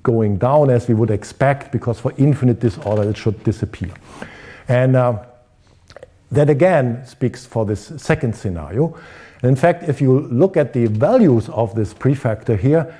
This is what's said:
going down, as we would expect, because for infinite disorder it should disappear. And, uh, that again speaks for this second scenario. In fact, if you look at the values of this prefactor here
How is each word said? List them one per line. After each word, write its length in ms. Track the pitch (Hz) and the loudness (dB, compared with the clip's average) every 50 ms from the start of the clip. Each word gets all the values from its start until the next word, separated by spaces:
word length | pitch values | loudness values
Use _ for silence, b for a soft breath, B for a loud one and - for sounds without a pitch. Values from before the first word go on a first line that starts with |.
| - | -2
going 340 | 131 117 113 110 104 101 90 | 0 0 2 0 0 0 0
down, 320 | 117 127 143 151 147 135 | 0 2 2 2 4 4
as 200 | 123 117 - - | 2 2 2 0
we 40 | 117 | 0
would 160 | 107 117 107 | 2 2 0
expect, 600 | 107 101 - - - - 139 139 139 139 - - | 0 -4 -6 -10 -4 -2 0 0 0 -2 -4 -6
because 300 | - 107 - 120 113 - | -8 -6 -4 -4 -6 -4
for 120 | - - - - | -6 -6 -2 2
infinite 420 | 135 147 131 - 127 123 117 - | 2 2 2 2 2 0 2 2
disorder 500 | - 113 - - - 101 107 107 104 104 | 0 -2 -2 -4 -4 -2 -2 0 0 -2
it 60 | 104 | -2
should 260 | - - 113 98 - - | -2 -4 -4 -4 -2 -4
disappear. 460 | 110 101 - - - - - 92 90 - B B B B B B B B B B B B B B - | -4 -4 -4 -6 -8 -8 -10 -10 -10 -10 B B B B B B B B B B B B B B -2
And, 300 | 120 123 127 131 127 127 | 0 2 2 2 2 2
uh, 260 | 123 123 117 98 - - - _ _ _ _ _ _ _ _ _ _ _ - - - - _ _ _ _ - | 2 0 -2 -4 -8 -14 -20 _ _ _ _ _ _ _ _ _ _ _ -20 -20 -20 -20 _ _ _ _ 0
that 160 | 147 147 147 | 2 2 2
again 560 | 151 131 170 185 175 147 127 123 117 127 - | 2 2 2 4 4 2 2 0 -4 -6 -10
speaks 400 | - - _ 131 117 123 - - | -16 -8 _ -4 -4 -4 -6 -12
for 200 | - - 117 110 | -8 -4 -4 -2
this 280 | 101 107 98 - - 165 143 | -2 -4 -6 -8 -12 -18 -8
second 380 | - - 160 160 - 117 104 | -4 -2 -2 0 -2 -4 -6
scenario. 640 | - - 101 87 82 76 76 92 123 160 160 160 B B B B B B B B B - | -6 -6 -8 -6 -6 -8 -6 -2 -2 -2 -2 -4 B B B B B B B B B 0
In 120 | 123 135 | 0 2
fact, 340 | 131 - 170 170 170 - - | 4 2 2 0 0 -2 -4
if 120 | 131 - | -2 0
you 180 | 143 127 127 139 | 2 2 2 2
look 360 | 156 - 123 120 180 190 196 | 0 -2 0 2 2 2 2
at 180 | 170 139 - - | 0 -2 0 0
the 120 | 123 117 110 | 0 0 0
values 600 | 107 107 131 175 247 262 220 156 123 113 - - | 0 0 2 2 4 4 6 4 4 2 0 -2
of 240 | - 107 120 107 - | -4 -4 -4 -2 -2
this 200 | 113 107 92 - | -4 -4 -4 -4
prefactor 600 | - - 131 143 135 - 120 107 - - - 113 | -2 0 0 0 0 -2 -4 -4 -4 -2 -2 -2
here 380 | 95 85 135 151 165 156 B B B | 0 2 2 2 2 0 B B B